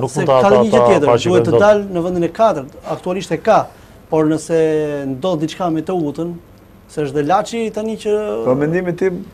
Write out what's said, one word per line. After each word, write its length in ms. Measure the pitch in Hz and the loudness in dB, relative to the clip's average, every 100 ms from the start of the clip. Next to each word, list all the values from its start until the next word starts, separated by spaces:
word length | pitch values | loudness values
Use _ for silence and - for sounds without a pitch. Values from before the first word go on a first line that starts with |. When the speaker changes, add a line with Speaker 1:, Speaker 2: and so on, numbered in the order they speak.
| 123 | -2
Speaker 1:
nuk 60 | |
Speaker 2:
se 80 | 151 | -2
Speaker 1:
mund 80 | 147 | 2
ta, 60 | 131 | 4
Speaker 2:
ka 100 | 196 | 6
Speaker 1:
ta, 0 | |
Speaker 2:
dhe 100 | - | 4
një 60 | 123 | 4
gjë 80 | 127 | 4
Speaker 1:
ta 60 | 120 | 4
Speaker 2:
tjetër, 200 | 175 143 | 4 4
Speaker 1:
paraqikojmë 240 | 120 - | 2 4
Speaker 2:
duhet 120 | - - | 2 4
të 60 | |
Speaker 1:
dot. 120 | 120 208 | 4 6
Speaker 2:
dalë 180 | 208 202 | 4 0
në 100 | 180 175 | -4 -2
vendin 180 | 180 | -2
e 60 | 170 | -2
katërt, 460 | 170 220 160 127 - - 156 | 0 0 0 -6 -12 -10 -8
aktualisht 360 | 180 185 180 | -6 -6 -4
e 60 | 160 | -2
ka, 200 | - 190 - - - - - | 2 2 0 -8 -20 -20 -4
por 160 | 160 156 | 0 0
nëse 340 | 156 - 165 160 156 151 147 139 | 0 -2 0 0 0 -2 -4 -6
ndodh 320 | 131 139 147 | -6 -4 -2
diçka 240 | 156 - 180 | -4 -4 -4
me 140 | 160 | -4
Teutën, 480 | 156 185 147 143 170 170 - - - - - | -4 -4 -4 -6 -8 -10 -16 -20 -20 -20 -14
se 160 | - | -8
është 140 | 147 143 | -4 -2
dhe 40 | 147 | 0
Laçi 380 | 190 - 233 226 214 | 0 -2 -6 -6 -6
tani 220 | 220 214 | -6 -6
që 140 | 214 208 214 220 123 | -4 -4 -4 -4 -2
Speaker 3:
Për 80 | 131 | 0
mendimin 380 | 147 170 180 170 | 0 -2 -4 -2
tim, 240 | 185 180 - | -2 -4 -8